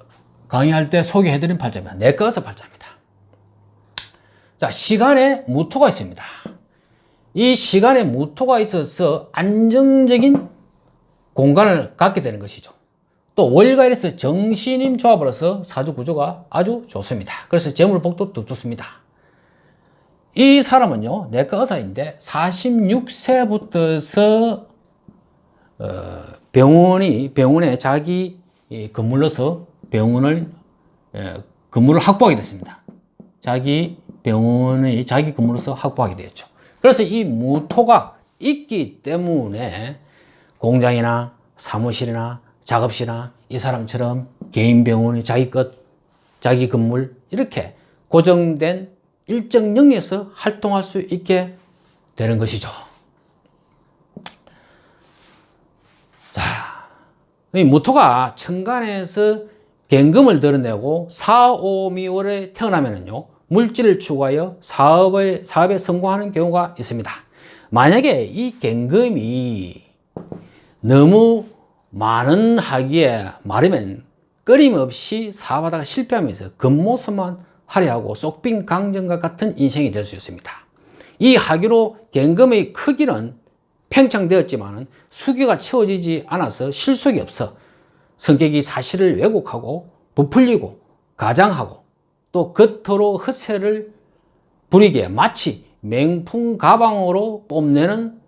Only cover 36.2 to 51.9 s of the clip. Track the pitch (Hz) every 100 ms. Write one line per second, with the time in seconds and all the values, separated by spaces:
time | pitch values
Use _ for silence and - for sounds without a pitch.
36.2 | - - - _ _ _ 254 262 190 220
37.2 | 190 113 127 147 - - 233 220 - -
38.2 | _ _ 262 294 294 214 113 - 131 170
39.2 | 180 160 110 104 110 90 117 143 _ _
40.2 | _ _ _ - - 127 120 120 117 117
41.2 | 123 _ _ _ - 107 120 113 120 113
42.2 | 117 120 _ _ - 120 113 - 117 117
43.2 | 120 _ - 127 131 127 110 123 120 127
44.2 | 127 - - - 113 120 117 113 117 120
45.2 | 113 120 127 127 131 - _ _ _ _
46.2 | _ _ 123 127 127 120 113 123 131 -
47.2 | - 202 269 - 85 - _ _ - 165
48.2 | 170 175 170 151 156 185 190 _ _ _
49.2 | - 233 226 240 214 220 285 226 - 196
50.2 | 196 - 214 208 208 196 185 196 - 180
51.2 | 180 185 180 - _ _ _